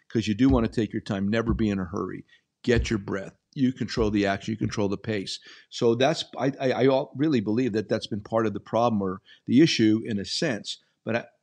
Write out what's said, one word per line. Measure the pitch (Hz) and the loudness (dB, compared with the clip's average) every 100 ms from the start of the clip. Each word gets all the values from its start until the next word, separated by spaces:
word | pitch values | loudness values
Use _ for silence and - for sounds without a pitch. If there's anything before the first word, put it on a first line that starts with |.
| _ | _
'cause | 120 107 | -4 -2
you | 101 | 2
do | 135 | 4
wanna | 131 113 | 4 2
take | - 107 | -2 -4
your | 107 | -4
time, | - 98 98 | -4 -4 0
never | 113 113 | -2 -2
be | 110 107 | 0 0
in | 98 | -2
a | 90 | -4
hurry, | 98 95 95 - _ _ _ | -6 -6 -10 -16 _ _ _
get | - 117 117 | 2 2 2
your | 110 | -2
breath. | 101 98 95 _ _ | -4 -6 -8 _ _
You | - 127 | 0 0
control | 127 113 - 107 | 0 -6 0 0
the | 107 98 | 2 0
action, | 98 - | -2 -4
you | 110 | -4
control | 107 110 101 | -4 -2 -2
the | 98 | -2
pace. | - 107 95 - - - _ | -4 -6 -6 -12 -14 -20 _
So | - 117 117 | 0 2 4
that's, | 135 165 - - | 2 0 -6 -4
I, | 139 139 | -4 0
I, | 135 | -2
I | 110 135 | 4 4
al-, | 131 151 - | 4 0 -2
really | 156 131 | 0 0
believe | 104 110 131 | 0 0 0
that | 107 101 | -2 -2
that's | 113 - | -4 -4
been | 104 | -10
part | - 113 110 | -2 0 0
of | |
the | 101 | -4
problem | - 113 120 107 | -4 0 2 2
or | 98 95 _ - - | -2 -6 _ -16 2
the | 117 | 6
issue | 160 - 110 110 120 | 6 6 4 4 0
in | 104 | -6
a | 95 | -6
sense, | - 165 104 - - _ _ | -4 -2 -4 -8 -14 _ _
but | 131 113 | -4 -4
I | - _ | -4 _